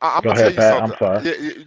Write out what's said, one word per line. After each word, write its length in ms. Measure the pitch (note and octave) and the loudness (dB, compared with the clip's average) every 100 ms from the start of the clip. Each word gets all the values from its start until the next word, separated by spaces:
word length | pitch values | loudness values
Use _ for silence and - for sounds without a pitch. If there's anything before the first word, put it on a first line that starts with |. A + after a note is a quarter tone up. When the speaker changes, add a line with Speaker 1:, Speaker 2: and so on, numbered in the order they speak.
Speaker 1:
I, 160 | D#3+ D#3+ | -4 -2
I'm 60 | |
Speaker 2:
Go 80 | A#2 | 0
Speaker 1:
gonna 100 | A2+ | 2
Speaker 2:
ahead, 40 | A2+ | 2
Speaker 1:
tell 60 | |
you 40 | E3+ | 4
Speaker 2:
Pat. 260 | A2 B2 | 2 2
I'm 60 | A2 | 0
Speaker 1:
something. 80 | - | -2
Speaker 2:
sorry. 260 | G2+ G2 | -2 -2
Speaker 1:
Yeah, 80 | D3+ D3+ D3+ | -4 -6 -8
yeah, 60 | - | -12